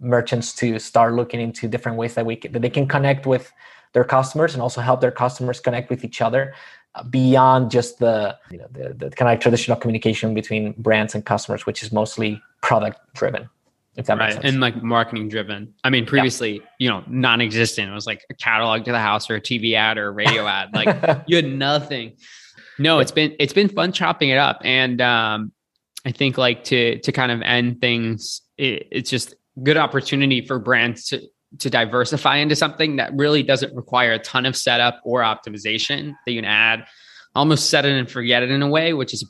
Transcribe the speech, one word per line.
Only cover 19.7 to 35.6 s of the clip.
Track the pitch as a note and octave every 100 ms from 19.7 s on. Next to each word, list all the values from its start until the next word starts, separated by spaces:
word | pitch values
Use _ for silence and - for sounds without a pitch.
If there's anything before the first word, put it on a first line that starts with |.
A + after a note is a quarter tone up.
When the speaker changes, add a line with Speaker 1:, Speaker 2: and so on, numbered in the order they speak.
Speaker 2:
ad | A2 A2 A2
or | G#2
a |
radio | G2+ G#2+ A2+ G#2
ad. | G2 F#2+
Like | G#2+ D3+ F#3 - C3+
Speaker 1:
<laughs> | -
Speaker 2:
you |
had | E3+ D3
nothing. | C3+ C#3 D3 C3+ C3+ A2+ - - - - - - -
No, | D3 D3+
Speaker 1:
Yeah. |
Speaker 2:
it's | C3
been, | - D3+ D3+
it's | C#3+
been | - G3+
fun | G3 F3
chopping | F3+ E3+ E3+ C#3+
it | C3
up. | C#3 -
And, | - B2+ B2+ B2
um, | B2 A#2 A2 G#2+ G#2+ - _ _ _ - C3+
I |
think, | A#2+ C#3 B2
like, | B2+ A#2+
to, | - B2+ A#2 A#2
to | -
kind | C#3 B2+
of | A#2+
end | - A#2+ B2 A#2+
things, | B2 A#2 A2+ A2+ - - _ -
it, | C#3 G2+ -
it's | A#2+ B2
just | B2+ - - _ -
good | C3 D3+
opportunity | D3 C#3 - C#3 C#3 B2+ A2+
for | C3
brands | A2 B2 A#2+ A#2 -
to, | C3+ - _ _ -
to | C3
diversify | A#2+ A2+ B2 A#2+ D3 C#3+ C#3+
into | D3+
something | D3 D#3 - D#3+ C#3
that | -
really | C#3 D3 D3+
doesn't | C3+ C3 C3
require | B2+ A#2+ B2 A#2+
a | A2
ton | - C3 C3
of | B2+
setup | - A#2+ A#2+ -
or | - B2
optimization | A2+ G#2+ - G#2